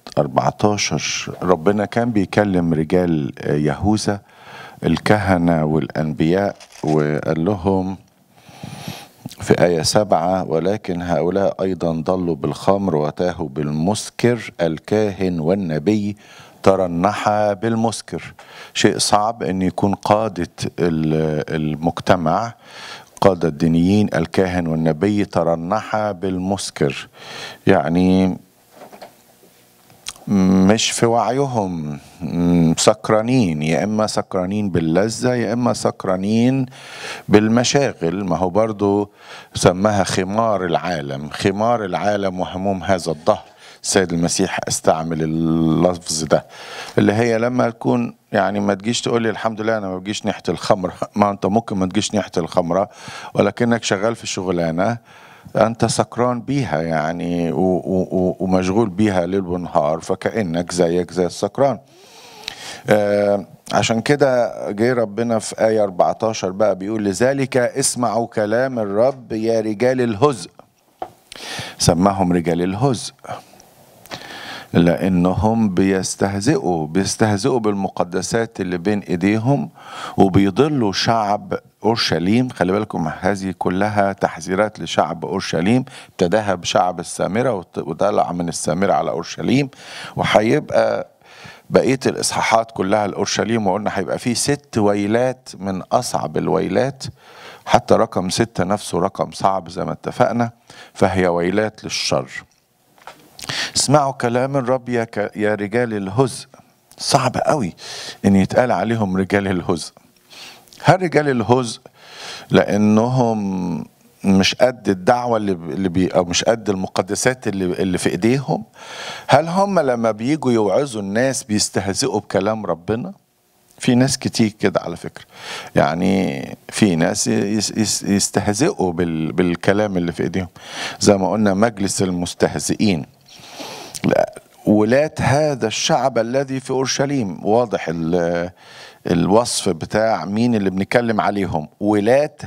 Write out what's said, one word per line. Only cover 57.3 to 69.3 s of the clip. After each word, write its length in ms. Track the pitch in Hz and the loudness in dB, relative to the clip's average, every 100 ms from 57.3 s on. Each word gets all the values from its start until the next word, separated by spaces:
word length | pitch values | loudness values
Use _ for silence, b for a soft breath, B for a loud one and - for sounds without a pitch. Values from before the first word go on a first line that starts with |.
| 87 85 | -2 -2
و-، 60 | 69 | 0
و-، 500 | 92 90 - 92 90 | 2 0 0 -2 0
و-، 240 | 90 92 - | 0 0 0
ومشغول 500 | 92 92 92 101 110 | 0 0 2 2 0
بيها 360 | 90 107 92 87 | 2 2 2 0
ليل 160 | 98 | -2
ونهار، 580 | 90 90 85 87 73 82 | -2 -4 -2 0 0 0
فكأنك 720 | - 95 98 113 92 82 87 | -2 -4 -2 -2 -2 -2 -2
زيك 400 | 87 85 90 82 | 2 2 2 0
زي 140 | 85 87 | 0 -2
السكران. 540 | - 101 - 139 104 - B B B B B B B B B B | -2 -4 0 0 0 -8 B B B B B B B B B B
آه، 560 | 107 104 101 101 101 - - - | 2 4 2 2 2 -2 -14 -4
عشان 280 | - 104 113 | 0 0 0
كده 500 | - 143 139 127 113 55 65 | 2 2 2 0 0 -4 -6
جه 220 | 104 120 | 0 0
ربنا 460 | 120 110 101 120 113 | 2 -2 -2 -2 -2
في 260 | - - 110 | -4 0 2
آية 160 | 110 | 2
أربعتاشر 680 | 101 87 80 92 110 113 95 | 2 2 0 0 -2 -2 -4
بقى 240 | 95 107 92 | 0 0 0
بيقول: 300 | 95 110 101 | -2 -2 0
"لذلك 520 | 90 123 139 131 131 | 2 2 2 0 0
اسمعوا 720 | 120 127 135 123 120 110 117 | 0 0 -4 -2 -2 0 -2
كلام 520 | - 104 113 135 123 | -2 0 0 0 -2
الرب 520 | 101 101 127 135 113 | -2 2 2 0 -6